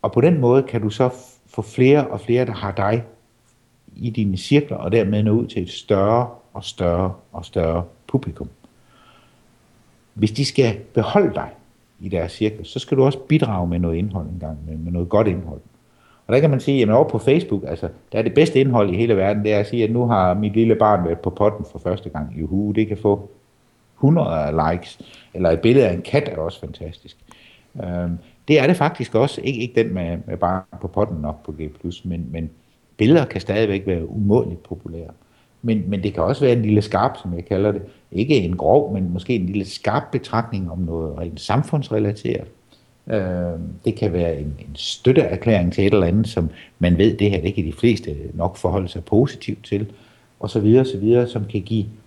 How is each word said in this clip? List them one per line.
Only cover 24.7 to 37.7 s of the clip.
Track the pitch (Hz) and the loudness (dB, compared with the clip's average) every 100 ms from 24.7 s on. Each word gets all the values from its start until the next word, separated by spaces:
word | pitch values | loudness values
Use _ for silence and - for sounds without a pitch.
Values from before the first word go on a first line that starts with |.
likes. | 87 - - - - _ | -2 -8 -20 -20 -20 _
Eller | 90 87 | -2 0
et | 82 | 2
billede | 113 135 110 | 4 4 4
af | |
en | 87 | 0
kat | - 135 143 | -2 -2 -2
er | 80 | -6
også | 80 - | -8 -8
fantastisk. | 76 - 80 - - _ _ - - _ _ - | -16 -14 -14 -14 -20 _ _ -20 -20 _ _ -12
Øhm, | 90 87 87 85 - _ - | -6 -4 -4 -6 -10 _ 2
det | 151 | 4
er | 135 | 4
det | 180 | 4
faktisk | 151 - 120 | 2 0 -2
også. | 110 139 - | 2 0 -2
Ikke, | 123 120 | -6 -4
ikke | 120 117 | -2 0
den | 113 | 0
med, | 92 85 85 - | -2 -4 -6 -8
med | 85 | -2
barn | 87 92 92 - | -2 -2 -6 -12
på | - | -6
potten | - 104 80 | -2 -2 -4
nok | 76 76 | -6 -8
på | - | -12
G | 78 76 - | -10 -12 -8
plus, | 87 90 | -10 -8
men, | 92 85 69 | -8 -8 -6
men | 82 80 - _ _ _ - | -8 -8 -12 _ _ _ 0
billeder | 110 165 | 4 4
kan | 127 95 | 2 -6
stadigvæk | - 104 110 95 98 | -4 0 0 0 -2
være | 87 82 | -4 -4
umådeligt | 107 101 107 - 87 | -2 2 2 0 -8
populære. | - 82 - 82 80 - _ _ _ _ | -12 -14 -12 -14 -16 -20 _ _ _ _
Men, | 117 107 87 | -2 -2 -2
men | 98 | -2
det | 101 | -4
kan | 87 | -2
også | 85 139 | -2 2
være | 139 | 2
en | 120 | 4
lille | 107 104 | 4 2
skarp, | 101 98 123 - | 2 0 0 -2
som | 90 | -8
jeg | 85 | -8
kalder | 85 95 104 | -4 0 0